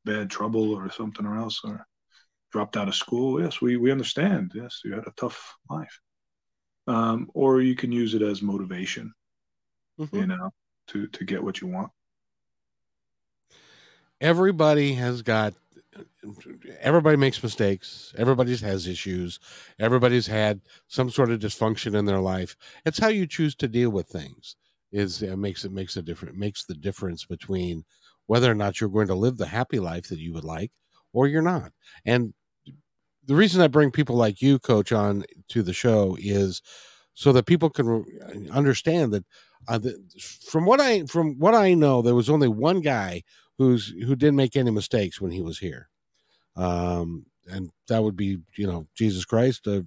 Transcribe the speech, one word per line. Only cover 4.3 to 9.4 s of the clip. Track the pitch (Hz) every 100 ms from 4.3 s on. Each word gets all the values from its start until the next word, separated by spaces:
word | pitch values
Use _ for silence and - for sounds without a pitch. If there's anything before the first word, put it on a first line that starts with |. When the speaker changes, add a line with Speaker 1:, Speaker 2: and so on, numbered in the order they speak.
| 190 92 110
Speaker 1:
Yes, | 120 - -
you |
had | 107 -
a | -
tough | 123 - - - -
life." | 151 156 - _ _ _ _ _ _ _ _ -
Um, | 113 113 113 -
or | - 135 131
you | 127 123
can | 123
use | 120 113
it | 107
as | 104 98
motivation, | 104 98 95 90 95 - 110 - _ _